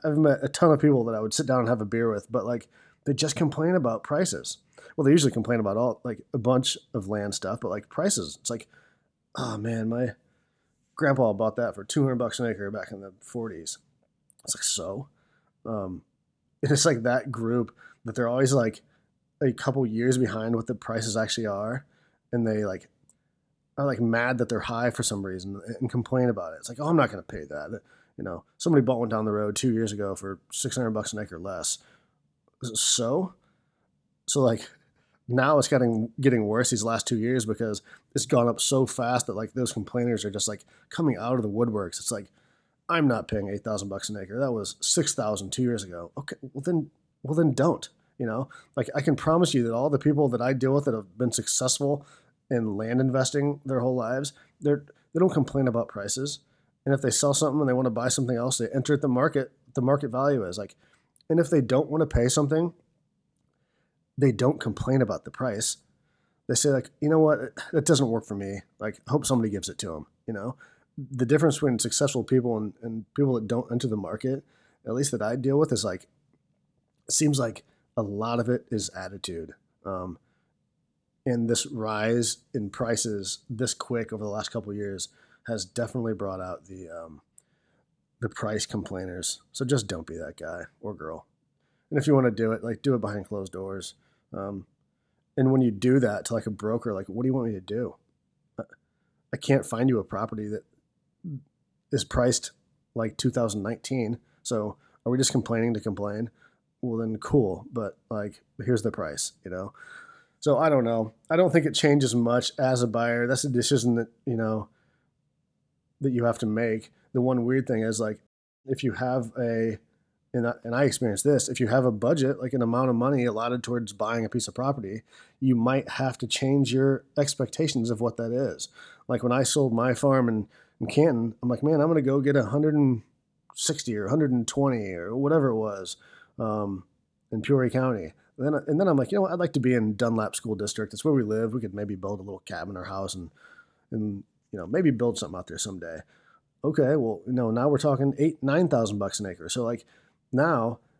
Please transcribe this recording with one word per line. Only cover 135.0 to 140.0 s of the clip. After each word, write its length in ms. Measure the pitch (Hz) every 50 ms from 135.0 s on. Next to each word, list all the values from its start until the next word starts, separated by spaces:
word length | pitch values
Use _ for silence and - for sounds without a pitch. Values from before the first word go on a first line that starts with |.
| 85 98 117
whatever 340 | 131 139 143 160 160 139 131
it 60 | 110
was, 420 | 110 107 107 101 95 92 - - - _ - - - - _ _ -
um, 460 | 117 107 107 107 104 101 98 92 - _ _ _ _ _ _ _ _ _
in 120 | 117 104 -
Peoria 260 | - 143 131 127 117
County." 440 | - 131 131 127 120 101 82 78 - _ _ _ _ -
And 100 | 131 147
then, 160 | 151 139 -
and 140 | 151 147 165
then 80 | 196 185
I'm 80 | 151
like, 160 | 135 123 -
"You 60 | 196 202
know 60 | 190
what? 80 | 190 170
I'd 60 | 175
like 140 | 175 - -
to 60 | 143
be 160 | 123 127 127
in 200 | 120 110 107 104
Dunlap 400 | 101